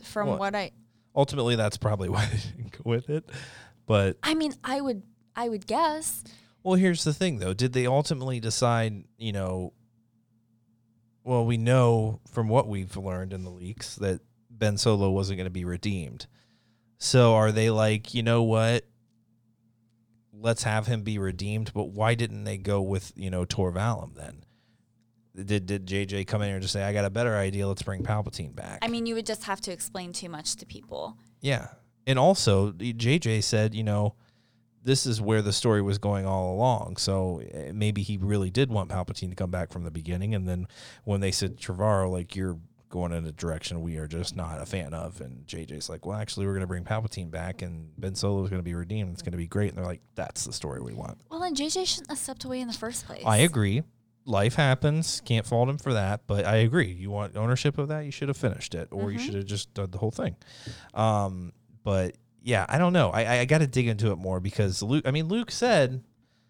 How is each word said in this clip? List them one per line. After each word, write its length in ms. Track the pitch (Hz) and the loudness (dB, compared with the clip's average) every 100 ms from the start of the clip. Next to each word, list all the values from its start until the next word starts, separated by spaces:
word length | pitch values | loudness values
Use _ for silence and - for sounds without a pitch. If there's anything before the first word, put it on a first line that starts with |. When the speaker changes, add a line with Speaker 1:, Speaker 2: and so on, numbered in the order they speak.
Speaker 1:
from 240 | - 214 202 | -8 -2 0
Speaker 2:
Well, 100 | 196 | 0
Speaker 1:
what 160 | 196 | 0
I 160 | 208 185 - _ _ _ 143 | -2 -4 -10 _ _ _ 0
Speaker 2:
ultimately, 400 | 139 139 120 117 | 2 2 2 4
that's 220 | 104 - | 2 0
probably 320 | 107 101 92 | -2 0 0
<laughs> 0 | |
why 160 | 101 107 | 0 0
they 100 | 104 | -2
didn't 360 | - - 107 | -4 -10 -12
go 100 | - 117 | -8 -2
with 220 | 117 139 | -2 -2
it. 180 | 151 - 131 - - - _ - | -6 -8 -14 -16 -18 -20 _ 2
But 300 | 214 196 - | 4 4 0
Speaker 1:
I 140 | - 320 | 0 0
mean, 180 | 302 - | 0 -4
I 180 | - 262 | -4 -2
would, 200 | 277 202 - _ _ 226 | -2 -4 -8 _ _ -6
I 140 | 240 | -4
would 160 | 208 - | -4 -2
guess. 580 | 269 320 311 - - - - _ _ | 2 2 0 -6 -8 -10 -20 _ _
Speaker 2:
Well, 140 | 185 185 | 2 6
here's 280 | 185 160 160 | 6 4 0
the 80 | |
thing, 260 | 143 185 120 | 2 0 0
though. 160 | 92 98 | -2 2
Did 180 | 127 | 2
they 140 | 127 123 | 4 4
ultimately 520 | 139 147 139 131 123 | 4 2 -2 -2 -2
decide, 680 | 113 - 123 117 113 101 - - | -2 2 4 4 2 -2 -10 -8
you 140 | 113 | -4
know, 420 | 101 95 92 90 - _ _ _ _ _ _ _ _ _ _ _ _ _ _ | -2 -2 -2 -4 -10 _ _ _ _ _ _ _ _ _ _ _ _ _ _
well, 200 | 123 123 117 | 0 2 2
we 120 | 117 | 2
know 640 | 113 127 120 117 110 107 - | 4 6 8 6 2 -2 -4
from 200 | 123 110 | -2 4
what 180 | 120 117 | 4 2
we've 280 | 101 92 101 | -2 -6 -6
learned 360 | 95 92 95 | -6 -6 -6
in 100 | 95 | -8
the 60 | 90 | -10
leaks 460 | 90 90 - - - | -10 -12 -10 -12 -2
that 240 | 98 90 - _ _ | -2 -2 -6 _ _
Ben 260 | 113 107 104 | 0 2 4
Solo 320 | 117 104 98 | 4 6 4
wasn't 280 | 98 95 95 | 2 0 -2
gonna 120 | 92 | -4
be 160 | 92 90 | -4 -4
redeemed. 640 | 90 113 95 69 60 - _ _ _ _ _ _ _ | -2 -2 -4 -6 -12 -16 _ _ _ _ _ _ _
So 340 | - 127 117 | 4 6 8
are 180 | 110 107 | 8 6
they 200 | 107 113 | 4 4
like, 420 | 110 110 107 - | 4 4 2 -2
"You 80 | 120 | -2
know 220 | 113 117 | 2 4
what? 420 | 113 110 113 120 - _ _ _ _ _ _ _ _ _ _ _ _ _ _ | 4 4 4 2 -2 _ _ _ _ _ _ _ _ _ _ _ _ _ _
Let's 300 | 104 113 113 | -2 0 2
have 240 | 113 110 104 | 2 2 0
him 160 | 113 | -2
be 140 | 104 104 | -2 -2
redeemed," 520 | 95 87 101 107 110 | -2 -2 -4 -2 -2
but 120 | 104 87 | -4 -4
why 300 | 101 113 117 | 0 2 2
didn't 300 | 113 104 104 | -2 -4 -6
they 120 | 98 | -4
go 240 | 98 101 | 0 0
with, 300 | 95 98 - - | 0 -2 -6 -8
you 140 | 95 | -4
know, 160 | 92 87 | -2 -2
Tor 260 | - 90 | 0 0
Valum 440 | 90 113 110 - 65 | 0 -2 -2 -8 -14
then? 280 | 73 - - _ _ _ _ _ _ _ _ 92 | -16 -16 -20 _ _ _ _ _ _ _ _ -10
Did, 300 | 98 104 92 | -2 0 0
did 200 | 101 92 | -4 -2
J 200 | 98 98 | -2 -2
J 200 | 101 92 | -4 -2
come 160 | 107 | -2
in 60 | 104 | 0
here 80 | 95 | -2
and 60 | |
just 120 | 95 | -2
say, 100 | 101 | 0
"I 100 | 98 | 0
got 120 | 104 98 | 2 0
a 40 | |
better 260 | 107 120 104 | 0 0 2
idea, 320 | 98 98 98 | 0 0 -2
let's 140 | 92 | -2
bring 200 | - 98 | -4 -4
Palpatine 520 | 110 107 101 - 73 - | -2 -2 -2 -8 -10 -10
back"? 240 | 90 - | -12 -4
Speaker 1:
I 60 | 233 | -2
mean, 180 | 233 233 | -2 -2
you 100 | 226 | -2
would 100 | 220 | -4
just 180 | 214 | -4
have 180 | 208 196 | -4 -6
to 100 | 202 | -6
explain 420 | 175 - 190 175 | -8 -8 -8 -10
too 160 | - 175 | -10 -10
much 260 | 156 - - | -8 -8 -8
to 80 | - | -10
people. 520 | 139 - 69 80 226 _ _ | -18 -10 -8 -8 -10 _ _
Speaker 2:
Yeah. 260 | 139 127 - - _ _ - | -2 -2 -4 -16 _ _ 2
And 100 | 131 | 6
also, 540 | 160 190 - 98 104 | 6 6 4 4 4
the 220 | 85 120 | -2 -6
J 260 | 117 117 170 | 0 2 2
J 220 | 117 110 | 2 2
said, 340 | - 110 107 110 | 2 2 2 0
you 80 | |
know, 320 | 110 104 104 - _ _ _ _ _ _ | 0 2 0 -2 _ _ _ _ _ _
this 220 | 123 135 131 | 2 2 2
is 160 | 110 | 0
where 200 | 104 110 | 2 2
the 120 | 101 | 2
story 280 | 95 120 104 | 2 4 4
was 160 | 98 98 | 2 0
going 260 | 101 98 95 | 0 0 0
all 300 | 95 92 92 | 0 0 2
along. 420 | 127 113 - 92 | 2 0 -4 -4
So, 440 | - 95 92 80 50 | 0 0 0 -2 -8
eh, 200 | 78 69 | -10 -8
maybe 280 | 104 107 104 | 0 0 2
he 160 | 95 101 | -2 0
really 320 | 95 104 92 | 2 2 2
did 200 | 113 135 | 2 2
want 180 | 104 90 | 0 -2
Palpatine 400 | 92 90 - 92 | -4 -4 -6 -6
to 60 | 90 | -4
come 160 | 92 | -2
back 200 | 90 85 | -2 -4
from 120 | 90 | -6
the 80 | 82 | -8
beginning. 420 | 80 78 87 101 | -6 -4 -4 -2
And 140 | 104 92 | -2 -2
then 180 | 90 90 - - - | -4 -6 -12 -20 -10
when 180 | - 101 | -2 0
they 100 | 95 | 2
said, 260 | - 95 - | 0 -2 -4
"Trevorrow, 520 | - 90 107 98 92 | -6 0 2 4 2
like, 240 | 92 87 98 | -2 -4 -4
you're 220 | 92 82 82 _ _ | -4 -6 -12 _ _
going 240 | 90 87 | -4 -2
in 120 | 85 80 | -2 -4
a 60 | |
direction 480 | 76 85 80 - 85 | -4 -4 -4 -6 -6
we 140 | 85 78 | -4 -6
are 100 | 78 | -6
just 280 | 82 87 87 | -6 -6 -6
not 240 | 82 76 | -6 -8
a 60 | 78 | -6
fan 280 | 95 73 | -6 -6
of," 280 | 80 85 - | -8 -8 -10
and 260 | 64 64 76 | -14 -16 -14
J 180 | 85 78 | -12 -10
J's 220 | 76 - | -10 -10
like, 180 | 80 85 | -10 -8
"Well, 120 | 107 | -6
actually, 280 | 104 - 98 | -6 -4 -2
we're 80 | 95 | -2
gonna 120 | 90 | -2
bring 160 | 90 | -4
Palpatine 480 | 85 110 113 - 85 | -4 -4 -4 -6 -8
back, 300 | 87 90 - | -6 -6 -6
and 340 | 90 82 78 - | -8 -10 -12 -8
Ben 180 | 95 92 | -6 -2
Solo 280 | 101 98 | 0 0
is 60 | 92 | -2
gonna 140 | 92 | -4
be 100 | 87 | -4
redeemed. 400 | 85 85 107 92 | -6 -4 -4 -4
It's 80 | 85 | -6
gonna 160 | - 87 | -6 -6
be 100 | 82 | -2
great." 220 | 101 101 | 0 0
And 80 | - | -2
they're 80 | 90 | -6
like, 160 | 87 _ - | -8 _ -10
"That's 280 | - - | -8 -8
the 80 | - | -8
story 300 | - 76 64 | -6 -6 -8
we 120 | 62 | -8
want." 260 | 55 - - - | -10 -10 -12 -12
Speaker 1:
Well, 100 | 330 | -6
then 160 | 359 277 | -4 -2
J 140 | 311 | -2
J 160 | 370 359 | 0 0
shouldn't 240 | - - | -2 -6
have 80 | 294 | -8
stepped 240 | - 262 | -8 -8
away 160 | 262 254 | -8 -6
in 80 | 240 | -6
the 60 | |
first 320 | 214 220 240 - | -6 -6 -8 -10
place. 180 | - 113 | -4 2
Speaker 2:
I 120 | 107 | 6
agree. 460 | 170 131 101 120 - _ _ _ - | 6 4 2 2 -2 _ _ _ 0
Life 280 | 98 110 135 | 2 4 4
happens. 680 | 143 131 151 156 160 - - | 4 4 2 2 0 -4 0
Can't 200 | 113 - | 0 2
fault 200 | 117 123 | 2 2
him 80 | 147 | 0
for 140 | 139 | 0
that. 280 | 113 98 104 - | 0 0 -2 -2
But 180 | 101 98 | 0 4
I 120 | 110 | 4
agree. 340 | 113 170 98 | 6 4 0
You 180 | 90 98 | -4 -6
want 240 | 101 101 104 | -6 -6 -2
ownership 420 | 113 127 147 147 | 0 2 0 0
of 80 | 143 | -2
that? 140 | 151 147 | -4 -6
You 60 | |
should 160 | - 139 | -4 -4
have 100 | 139 | 0
finished 360 | 120 - - 85 | -2 -2 -6 -8
it, 120 | - | -6
or 200 | 98 101 | -4 -2
you 60 | 110 | -2
Speaker 1:
Mm-hmm. 80 | - | -2
Speaker 2:
should 100 | 98 | -4
have 100 | 98 | -4
just 280 | 104 - - | -4 -6 -6
done 140 | 95 | -6
the 60 | 92 | -2
whole 120 | 110 | -2
thing. 240 | - - - - - - - - | -2 -4 -6 -14 -18 -16 -16 -8
Um, 600 | - 110 104 98 90 87 - _ - | 0 2 2 0 -4 -10 -14 _ -6
but 320 | 104 98 92 - _ _ | 0 2 0 -4 _ _
yeah, 240 | 123 107 - | 0 0 2
I 80 | 147 | 4
don't 160 | 180 | 4
know. 160 | 180 98 | 6 4
I, 140 | 104 | 2
I, 160 | 113 123 | 2 2
I 60 | 127 | 4
gotta 200 | 156 143 | 4 4
dig 220 | 123 120 | 2 2
into 240 | 107 110 | 2 2
it 60 | 85 | 2
more 220 | 95 92 | -2 -2
because 440 | 95 - 101 90 | 0 0 0 0
Luke, 240 | 104 147 127 | 0 0 2
I 40 | |
mean, 160 | 151 160 | 0 0
Luke 220 | 220 226 | -2 -2
said 540 | - 240 185 127 127 - _ _ _ | 0 4 6 4 0 -10 _ _ _